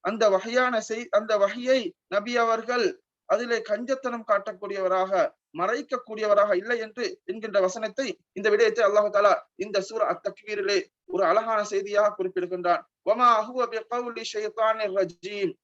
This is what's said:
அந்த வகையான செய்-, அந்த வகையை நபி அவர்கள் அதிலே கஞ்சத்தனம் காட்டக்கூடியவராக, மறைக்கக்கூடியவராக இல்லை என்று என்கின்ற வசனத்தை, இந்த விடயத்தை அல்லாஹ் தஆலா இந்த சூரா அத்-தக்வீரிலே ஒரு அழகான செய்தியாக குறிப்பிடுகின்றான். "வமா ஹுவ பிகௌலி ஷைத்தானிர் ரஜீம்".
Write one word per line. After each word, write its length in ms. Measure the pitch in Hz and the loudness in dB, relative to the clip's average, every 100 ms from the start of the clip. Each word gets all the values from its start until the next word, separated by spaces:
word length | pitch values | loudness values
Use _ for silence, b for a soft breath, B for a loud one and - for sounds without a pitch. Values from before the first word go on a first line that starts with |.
அந்த 220 | 175 220 214 | -4 2 4
வகையான 460 | 190 220 247 254 226 | 4 2 0 2 0
செய்-, 280 | 214 220 240 | -4 -8 0
அந்த 220 | 202 220 214 | -2 2 2
வகையை 420 | 202 226 247 262 202 - _ | 2 0 2 2 2 -12 _
நபி 260 | 202 214 240 | -4 0 0
அவர்கள் 480 | 226 226 226 247 - - _ _ - | 2 2 0 0 0 -2 _ _ -2
அதிலே 280 | 208 240 233 | 0 2 -2
கஞ்சத்தனம் 640 | 220 208 247 262 262 233 220 | -2 -6 -2 -4 -4 -8 0
காட்டக்கூடியவராக, 880 | 202 196 185 196 196 185 185 190 190 151 _ _ 151 | 0 0 -10 -8 -4 0 0 0 0 0 _ _ -4
மறைக்கக்கூடியவராக 960 | 185 247 - 247 233 220 214 202 208 180 | -2 -2 -4 -8 -8 -4 2 4 4 0
இல்லை 220 | 214 240 | 0 -4
என்று 260 | 220 208 226 - - | -4 -6 -8 -8 -10
என்கின்ற 320 | 226 214 196 | -8 -2 0
வசனத்தை, 480 | 185 220 220 202 262 - _ | 0 -2 -6 -4 -6 -8 _
இந்த 140 | - 208 | -2 0
விடயத்தை 340 | 208 220 - | 4 4 4
அல்லாஹ் 260 | 202 208 208 | 4 4 4
தஆலா 240 | 208 202 185 - - | 4 4 2 -2 -10
இந்த 220 | 208 202 | -4 -4
சூரா 240 | 190 220 170 | -4 -2 -2
அத்-தக்வீரிலே 680 | 185 196 196 208 202 190 196 - _ _ | -2 -6 -10 -8 -4 0 0 -2 _ _
ஒரு 160 | 359 | 0
அழகான 360 | 180 208 226 214 | 2 2 2 -2
செய்தியாக 500 | 208 202 196 202 208 | -2 -4 0 2 2
குறிப்பிடுகின்றான். 680 | 208 185 185 175 180 175 170 - _ | 0 -4 -4 -6 -4 0 -2 -4 _
"வமா 260 | 185 226 240 220 | -2 4 4 4
ஹுவ 180 | 214 254 233 | 0 -4 -4
பிகௌலி 540 | 220 220 240 240 226 226 | -4 -6 -6 -6 -8 -8
ஷைத்தானிர் 680 | 214 214 214 220 220 214 190 | -6 -6 0 0 2 -2 0
ரஜீம்". 560 | 185 170 190 208 185 - | -2 -4 -10 -4 -4 -4